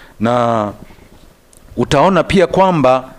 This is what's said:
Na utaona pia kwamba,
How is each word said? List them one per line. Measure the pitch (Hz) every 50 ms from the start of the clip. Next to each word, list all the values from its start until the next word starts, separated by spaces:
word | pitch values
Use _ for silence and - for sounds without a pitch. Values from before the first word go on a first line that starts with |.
| - - - -
Na | 104 117 120 123 120 117 117 113 104 104 101 - - - - - - - - - - - _ _ _ _ _ _ - - -
utaona | - 120 - - 139 147 180 196 175 147
pia | - - 196 170
kwamba, | 160 - 175 190 190 180 156 135 127 131 131 127 - -